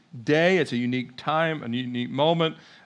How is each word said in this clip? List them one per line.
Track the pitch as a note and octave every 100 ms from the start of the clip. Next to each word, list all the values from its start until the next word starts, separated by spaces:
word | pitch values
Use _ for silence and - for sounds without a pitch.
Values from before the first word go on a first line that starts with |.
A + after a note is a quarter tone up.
| _ B2
day. | A2+ D3+ E3+ F#3+
It's | C3+
a | A#2+
unique | B2 B2+ B2 -
time, | - D#3 E3 D#3
a | A#2
unique | A#2+ B2+ B2 B2
moment, | C3 D3+ E3+ D#3+ D#3 - -